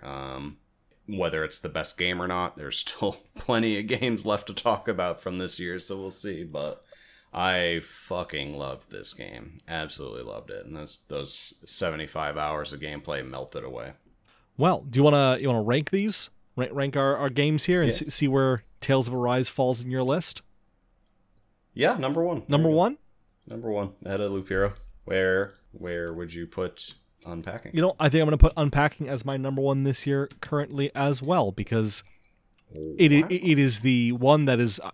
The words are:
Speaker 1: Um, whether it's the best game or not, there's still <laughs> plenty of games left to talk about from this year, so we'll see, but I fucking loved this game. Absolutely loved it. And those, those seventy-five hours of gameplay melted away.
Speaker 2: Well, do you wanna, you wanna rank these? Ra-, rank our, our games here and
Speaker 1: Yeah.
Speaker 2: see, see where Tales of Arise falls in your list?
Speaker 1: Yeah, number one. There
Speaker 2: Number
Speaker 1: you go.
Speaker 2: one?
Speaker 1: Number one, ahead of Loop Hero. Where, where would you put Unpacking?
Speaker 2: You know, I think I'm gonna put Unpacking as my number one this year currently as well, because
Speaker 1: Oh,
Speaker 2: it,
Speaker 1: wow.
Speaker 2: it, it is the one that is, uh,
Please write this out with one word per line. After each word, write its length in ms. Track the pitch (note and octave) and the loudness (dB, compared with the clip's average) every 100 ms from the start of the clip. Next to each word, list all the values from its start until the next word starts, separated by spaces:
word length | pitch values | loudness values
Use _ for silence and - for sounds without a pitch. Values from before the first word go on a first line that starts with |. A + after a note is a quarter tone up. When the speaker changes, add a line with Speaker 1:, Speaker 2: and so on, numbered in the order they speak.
Speaker 1:
Um, 540 | C2+ C2+ C2+ C2 D2 - _ _ _ _ - | -12 -12 -10 -12 -12 -16 _ _ _ _ -8
whether 340 | F#2+ E2+ D#2+ | -4 -2 -2
it's 160 | D#2 - | -4 -6
the 100 | E2 | -6
best 300 | D#2+ D#2+ - | -4 -4 -2
game 240 | F2+ F2+ | -2 -2
or 60 | F2+ | -2
not, 280 | F2+ F2+ D2+ | -2 -4 -6
there's 220 | C#2+ - | -6 -4
still 400 | - - G2+ - _ | -4 -4 -4 -4 _
<laughs> 60 | - | -10
plenty 440 | - A2+ A2+ G2+ | -2 0 2 0
of 80 | A2 | -2
games 360 | A#2+ B2 G#2+ | -2 0 -2
left 220 | G#2 G#2 - | 0 -2 -4
to 80 | |
talk 320 | F#2+ A#2 G2+ - | -2 0 0 -2
about 340 | F#2 F2+ D#2+ | -2 -2 -4
from 180 | F#2 F#2 | -8 -6
this 200 | F2+ - | -6 -6
year, 220 | F2+ F2+ | -8 -8
so 180 | - G2 | -8 -8
we'll 120 | F#2+ | -10
see, 320 | - G#2 E2+ | -10 -8 -10
but 400 | E2 D2 D2 - _ - - - _ F2 | -10 -8 -8 -8 _ -20 -20 -20 _ -2
I 440 | F#2 F2+ E2+ E2+ | 0 2 0 -2
fucking 720 | - - - F2+ E2+ D2+ C#2 C#2+ | -6 -14 -8 -6 -6 -8 -8 -8
loved 340 | C#2 C2+ - | -8 -10 -14
this 200 | G1+ - | -14 -12
game. 460 | - G1+ A#1 A1 D#2+ - | -12 -14 -16 -18 -20 -10
Absolutely 560 | E2 D#2 - C2 A1 | -10 -8 -10 -12 -12
loved 280 | A1+ G#1 - | -12 -14 -12
it. 140 | G1+ | -14
And 100 | B1 D#2 | -14 -14
those, 240 | D2+ - - | -12 -14 -10
those 460 | C#2+ C#2 - - - - | -8 -8 -8 -10 -12 -8
seventy-five 680 | - F2 D#2 D2+ D#2+ D2 D2 | -4 -4 -4 -6 -6 -4 -4
hours 340 | D2+ D2+ D2 | -4 -4 -6
of 60 | D2 | -8
gameplay 480 | D2+ D2 E2 C#2 C2 | -10 -10 -8 -8 -8
melted 360 | C2 C2 C2+ | -10 -10 -10
away. 300 | C2 A#1+ B1+ - _ _ _ _ _ - | -10 -10 -12 -16 _ _ _ _ _ 0
Speaker 2:
Well, 300 | E3+ D#3+ C#3 | 2 2 0
do 100 | B2 | 6
you 20 | |
wanna, 340 | D3 C#3+ C3 C3 | 8 8 6 4
you 80 | C3+ | 2
wanna 120 | A#2 | 0
rank 280 | G#2+ C#3 D3 | 2 0 0
these? 400 | G3 G#3+ - - - _ B2+ | 0 2 0 0 -8 _ -6
Ra-, 120 | B2+ | -4
rank 260 | C#3 C#3 C#3 | -2 -2 2
our, 200 | C#3 B2+ | 2 2
our 120 | C#3 | 0
games 360 | B2+ D3 D3+ | 2 2 2
here 180 | - F3+ | 2 4
and 80 | C#3 | 4
Speaker 1:
Yeah. 60 | A2+ | 0
Speaker 2:
see, 100 | D3+ | 0
see 200 | - C#3+ | 0 2
where 340 | C3+ C3+ A#2+ - - | 4 4 2 -4 -6
Tales 280 | - C3+ B2 | 0 2 2
of 60 | |
Arise 360 | B2+ A#2+ B2+ C3 | 0 2 2 0
falls 320 | - B2+ A#2 | 0 0 0
in 60 | B2 | -2
your 140 | C3 | -2
list? 380 | B2+ E3 - - - _ _ _ _ _ _ _ _ _ _ _ _ | 0 0 -2 -6 -14 _ _ _ _ _ _ _ _ _ _ _ _
Speaker 1:
Yeah, 220 | - D#3+ A3+ | 0 2 2
number 240 | C3+ E3 | 0 0
one. 160 | F3 D#3+ | 0 -2
There 60 | - | 0
Speaker 2:
Number 200 | C#3+ D#3+ | 2 4
Speaker 1:
you 60 | |
go. 40 | D#3 | 4
Speaker 2:
one? 200 | G#3+ D4 _ _ _ _ - | 2 0 _ _ _ _ -16
Speaker 1:
Number 220 | A2+ A2+ | -10 -4
one, 220 | G#2 G2 - G2 | -4 -4 -8 -6
ahead 140 | G2 | -4
of 100 | G2+ | -2
Loop 180 | G2 F#2+ | -4 -2
Hero. 260 | F#2+ G2+ - - - | 0 0 -2 -16 -16
Where, 480 | - F#2+ F#2+ F#2 G2+ - _ | -2 2 2 2 0 -8 _
where 420 | - F2 E2+ E2+ | -12 -8 -6 -6
would 180 | E2 E2+ | -8 -10
you 140 | E2+ E2 | -10 -8
put 480 | - F2+ - - - _ _ E2+ | -6 -6 -6 -16 -18 _ _ -14
Unpacking? 460 | E2+ - A2 - | -12 -10 -12 -6
Speaker 2:
You 80 | E3 | 0
know, 140 | F3+ - | 0 2
I 100 | D3+ | 4
think 100 | D#3+ | 4
I'm 40 | D3+ | 4
gonna 120 | D3+ | 8
put 140 | D#3+ D#3+ | 8 6
Unpacking 520 | D3 C#3+ D3+ - C3+ | 2 4 2 0 -6
as 160 | A#2+ | -6
my 120 | C3+ C3+ | -4 -4
number 240 | C3+ C3+ | -4 0
one 220 | C#3 C#3 | 2 2
this 240 | C3+ C3 C#3 | 2 0 0
year 220 | C#3 C#3+ - | 0 -2 -8
currently 520 | - D3 C#3+ C#3 C#3 | -4 -2 -2 -2 -2
as 260 | C#3 C#3 B2+ | 0 0 0
well, 300 | C3+ F3+ G2+ | 2 2 2
because 540 | G2 G2+ A2+ G#2+ - - - - _ _ _ _ D#3 | -2 -2 0 2 0 -4 -14 -20 _ _ _ _ -12
Speaker 1:
Oh, 180 | D#3 D3+ | -4 6
Speaker 2:
it, 140 | D#3 | 8
Speaker 1:
wow. 160 | D3 F3+ | 8 6
Speaker 2:
it, 40 | |
it 240 | F3+ F3 C#3+ | 2 4 4
is 220 | C3+ G#2+ | 4 4
the 300 | B2+ B2 A#2+ | 4 4 4
one 340 | B2 C3 D3+ C#3 | 4 4 6 6
that 120 | A#2+ | 4
is, 220 | A#2 - | 2 0
uh, 80 | F#2 | -4